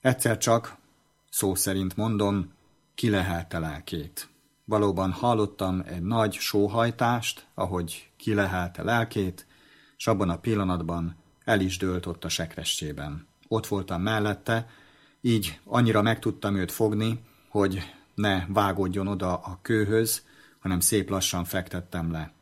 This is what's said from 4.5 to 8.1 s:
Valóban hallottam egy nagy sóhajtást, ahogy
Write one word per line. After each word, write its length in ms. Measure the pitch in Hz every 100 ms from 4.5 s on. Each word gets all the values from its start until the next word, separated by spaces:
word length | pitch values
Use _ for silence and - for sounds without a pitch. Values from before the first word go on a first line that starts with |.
| _
Valóban 480 | - 107 104 92 95
hallottam 680 | 92 123 113 104 - 95 92 -
egy 160 | 87
nagy 300 | 87 117 107
sóhajtást, 1120 | - - 107 101 113 117 117 120 120 113 - -
ahogy 560 | - 92 92 85 - -